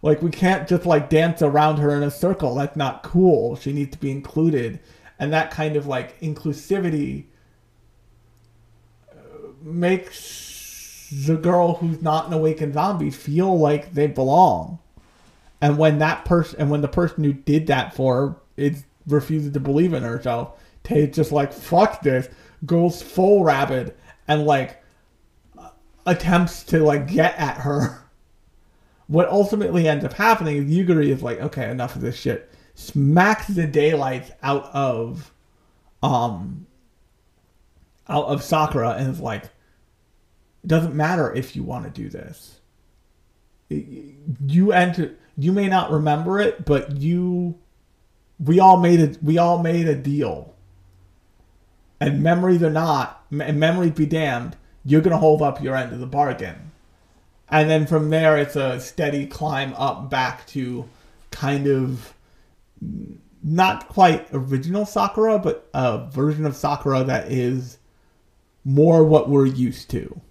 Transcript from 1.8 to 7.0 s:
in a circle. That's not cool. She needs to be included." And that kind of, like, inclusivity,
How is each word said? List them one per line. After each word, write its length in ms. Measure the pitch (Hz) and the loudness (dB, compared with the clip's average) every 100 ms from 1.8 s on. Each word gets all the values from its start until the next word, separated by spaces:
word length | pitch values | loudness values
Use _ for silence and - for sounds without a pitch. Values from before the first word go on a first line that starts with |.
| 147 | 0
in 100 | 143 | 0
a 60 | 143 | -2
circle. 440 | - 175 190 139 | -2 -2 0 -2
That's 220 | 123 147 - | -4 -6 -4
not 260 | 139 - | -4 -6
cool. 540 | - 175 185 147 - 131 | -4 4 4 4 0 -6
She 160 | - | -6
needs 180 | 143 139 | -6 -6
to 80 | - | -6
be 140 | 139 | -6
included." 680 | 135 139 151 160 147 117 95 _ - - _ | -6 -6 0 0 0 -4 -10 _ -20 -20 _
And 140 | 143 | -2
that 180 | 156 156 | -2 -2
kind 260 | - 156 151 | -4 -4 -4
of, 100 | 139 | -4
like, 320 | 127 123 - | -6 -8 -10
inclusivity, 1040 | 160 147 160 143 - 196 180 156 | -10 -6 -6 -8 -4 -2 -2 -2